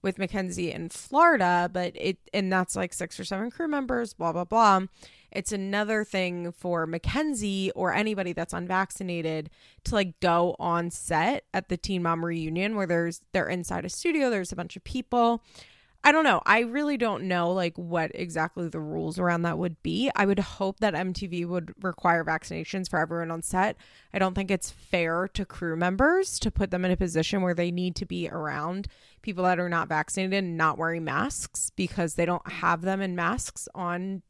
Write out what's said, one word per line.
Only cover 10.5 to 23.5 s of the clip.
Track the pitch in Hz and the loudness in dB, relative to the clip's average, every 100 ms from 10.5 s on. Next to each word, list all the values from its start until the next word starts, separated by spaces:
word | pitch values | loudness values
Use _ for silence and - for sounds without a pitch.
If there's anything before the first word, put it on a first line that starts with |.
| - | 2
on | 175 170 170 | 0 0 -2
set | - - 160 175 277 _ | -6 -2 2 2 0 _
at | 190 - | -6 -4
the | 175 | -6
Teen | - 190 | -2 0
Mom | 170 165 | 0 0
reunion | 170 165 156 165 202 220 | 0 -2 -2 -2 0 0
where | 185 | 2
there's, | 170 170 165 _ | 2 2 -4 _
they're | 190 - | 0 0
inside | 180 170 170 | -2 -4 -4
a | 180 | -6
studio, | - 349 320 262 | -2 0 2 2
there's | 214 180 | 2 -2
a | 175 | -6
bunch | 175 - | -8 -10
of | |
people. | - 254 - 247 233 233 _ - - _ _ _ | -8 -8 0 4 4 2 _ -20 -20 _ _ _
I | - | 6
don't | 302 | 6
know. | 302 190 - | 6 4 6
I | 220 | 4
really | 240 254 294 277 | 4 0 0 2
don't | 226 196 | 0 0
know, | 185 175 170 | 0 2 2
like, | 190 170 165 | 2 0 -4
what | 175 170 160 | -4 -2 -2
exactly | - 175 160 160 - 170 | -4 -6 -2 -2 -2 -6
the | 160 | -6
rules | 151 160 160 170 | -6 -4 -4 0
around | 180 170 | 2 2
that | 170 156 | 0 0
would | 175 160 | -2 -4
be. | 160 170 262 | -4 0 0
I | - | 2
would | 196 202 | 2 2
hope | 196 - 196 196 | 0 -2 -4 0
that | 214 | 0
M | 160 185 | 0 -4
T | 175 185 | -4 -6
V | 175 | -6
would | 170 175 165 - | -4 -4 -6 -6
require | 190 170 175 170 | -6 0 2 4
vaccinations | 160 160 - 160 160 196 185 | 2 -2 -2 -8 -6 -6 -2
for | 175 | -2
everyone | 160 170 165 | 0 -2 -4
on | 165 | -6
set. | - | -2